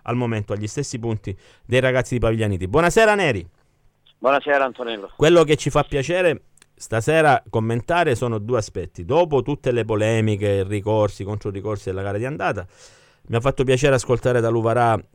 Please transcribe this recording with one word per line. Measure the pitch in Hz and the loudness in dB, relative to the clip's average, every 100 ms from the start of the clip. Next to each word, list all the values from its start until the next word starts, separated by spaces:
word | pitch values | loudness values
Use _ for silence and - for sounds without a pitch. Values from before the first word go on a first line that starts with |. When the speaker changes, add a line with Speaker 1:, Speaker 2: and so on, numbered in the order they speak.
Speaker 1:
al | - | -6
momento | 123 120 110 101 | -4 -2 -4 -4
ha | 104 | -6
gli | 104 | -6
stessi | 147 139 117 | -8 -8 -6
punti | 117 107 101 92 _ _ | -6 -6 -8 -14 _ _
dei | - 127 | -2 0
ragazzi | 131 127 113 | 2 0 -2
di | 123 | 0
Paviglianiti. | 113 113 107 90 92 | 0 0 -2 -2 0
Buonasera | 143 175 226 220 | 2 4 4 4
Neri. | 202 160 98 85 _ _ _ _ _ _ - | 4 0 -2 -6 _ _ _ _ _ _ -2
Speaker 2:
Buonasera | 127 139 147 139 135 | 2 2 2 2 0
Antonello. | 123 117 110 95 - | -4 -8 -8 -8 0
Speaker 1:
Quello | 151 175 | 4 6
che | 151 147 | 4 2
ci | 147 | 0
fa | 147 | -2
piacere | - 143 131 180 175 120 _ _ _ | -2 -2 -2 0 0 0 _ _ _
stasera | - - 110 151 160 151 123 - | -18 -6 -4 0 2 4 2 0
commentare | 113 113 117 - 175 156 | -4 -2 -4 -2 0 2
sono | 113 123 110 | 0 -2 -4
due | 107 123 | -2 -2
aspetti. | - 98 82 - 85 | -2 -8 -12 -10 -2
Dopo | 156 175 135 | 0 2 0
tutte | 123 147 131 | -2 -4 -2
le | 120 107 | -2 -2
polemiche, | 104 110 113 110 101 104 98 | 0 0 2 0 0 0 0
ricorsi, | 95 104 101 107 104 - | -2 -4 0 0 0 -2
controricorsi | 98 104 104 98 101 101 95 | -8 -8 -8 -8 -8 -8 -6
della | 92 | -8
gara | 98 101 | -6 -6
di | 131 | -6
andata, | 151 165 104 90 _ - _ _ _ | -4 -4 -6 -10 _ -20 _ _ _
mi | - 117 | -6 -2
ha | |
fatto | 135 131 | -2 0
piacere | 131 127 143 | 2 2 4
ascoltare | 131 - 117 127 123 | 2 2 0 2 2
da | 113 | 2
Luvarà | 117 113 120 117 107 - | 2 2 2 2 0 -4